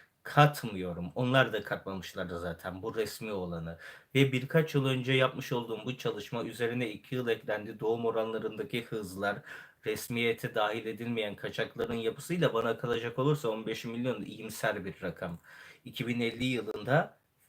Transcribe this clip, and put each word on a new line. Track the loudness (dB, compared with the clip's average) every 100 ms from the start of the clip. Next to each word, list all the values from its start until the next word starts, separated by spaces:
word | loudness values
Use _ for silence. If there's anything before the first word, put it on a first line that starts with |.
| -20 _
katmıyorum. | 0 8 8 8 -6 -4 -4 -4 -4
Onlar | 0 4 6 6
da | 2
katmamışlardı | -4 -6 -4 -8 -8 -6 -4 -4
zaten | -4 -4 -6 -6
bu | -6
resmi | -2 -2 -4 -6
olanı. | -4 -4 -6 -6 -10 -14 -18 -2
Ve | 4 6
birkaç | 4 2 2 4
yıl | 2 2
önce | 0 2
yapmış | 4 4 2 -2
olduğum | -2 -2 -6
bu | -4 -4
çalışma | -4 -4 -4 -4
üzerine | -4 -2 0 0 -2
iki | -4 -6
yıl | -2 0
eklendi. | 0 0 -2 -2 -2
Doğum | 0 2 2
oranlarındaki | 2 0 0 -4 -4 -4 -4
hızlar, | -4 -6 -4 -2 0 -2 -6 -16 -16 _ -4
resmiyete | -4 -2 0 2 2 0
dahil | 0 2 0 -4
edilmeyen | -6 -2 0 -2 -4
kaçakların | -6 -4 -4 -2 -2
yapısıyla | 0 -2 -4 -4 2 4
bana | 4 2 0
kalacak | 0 0 -2 0
olursa | 2 4 2
on | -2 -2
beş | -4
milyon | -4 -2 -2 -2
iyimser | -4 -8 -8 -2 0 0
bir | -4 -6
rakam. | -6 -4 -6 -8 -12 -20 -20 -18
İki | -14 -6 -2
bin | 0
elli | 0 0
yılında | 0 0 -2 -4 4 4 4 -4 _ _